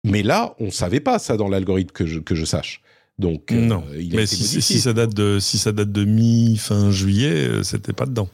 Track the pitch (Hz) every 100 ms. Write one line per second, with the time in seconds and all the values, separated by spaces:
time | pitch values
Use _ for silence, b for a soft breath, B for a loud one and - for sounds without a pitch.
0 | 107 104 104 185 - - 107 - 90 117
1 | 269 233 - 113 101 98 95 95 92 -
2 | 85 80 80 82 80 78 - - b b
3 | b - 90 78 - 117 117 98 76 73
4 | 87 110 107 98 107 156 - - 127 113
5 | 117 107 104 101 - 107 113 104 104 101
6 | 101 110 117 117 117 110 - 104 101 95
7 | 98 98 143 165 64 57 - 107 - -
8 | 127 120 95